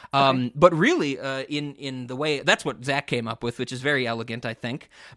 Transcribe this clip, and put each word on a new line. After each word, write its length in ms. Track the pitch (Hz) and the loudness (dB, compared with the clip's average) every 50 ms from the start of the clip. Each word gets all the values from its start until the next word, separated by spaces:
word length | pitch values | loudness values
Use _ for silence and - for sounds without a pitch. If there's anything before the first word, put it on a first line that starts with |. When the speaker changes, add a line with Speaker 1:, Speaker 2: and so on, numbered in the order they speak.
| - - | -10 -2
Speaker 1:
Um, 240 | - 139 139 135 131 127 123 | 2 4 4 4 4 2 0
Speaker 2:
Okay. 60 | 123 - | -2 2
Speaker 1:
but 180 | 143 160 180 170 | 6 6 6 8
really, 440 | 151 175 277 359 320 170 143 135 - | 6 4 4 4 2 0 -2 -4 -4
uh, 220 | 123 135 135 135 135 - | -6 -6 -6 -6 -6 -6
in, 260 | 147 147 147 143 135 | -6 -6 -6 -6 -10
in 320 | - 143 135 131 127 123 120 | -10 -10 -10 -8 -8 -8 -8
the 80 | 127 | -6
way, 240 | 131 151 156 147 131 | -4 -2 -2 -2 0
that's 240 | 123 160 208 - - | 2 2 2 2 0
what 200 | 139 120 - 127 | -6 -6 -6 -4
Zach 220 | 139 135 143 - | -2 -2 -2 -2
came 220 | - 139 120 113 113 | -2 -4 -2 -2 -4
up 140 | 113 - - | -6 -4 -6
with, 140 | 120 - - | -6 -4 -4
which 100 | 127 - | -6 -6
is 80 | 131 123 | -6 -4
very 240 | 127 147 147 135 127 | 0 0 0 2 0
elegant, 380 | 117 117 113 113 113 113 113 - | 0 -2 -4 -6 -8 -8 -8 -8
I 100 | 117 113 | -8 -8
think. 340 | - - 117 123 156 - _ _ - - - - | -8 -8 -8 -8 -8 -12 _ _ -20 -20 -10 0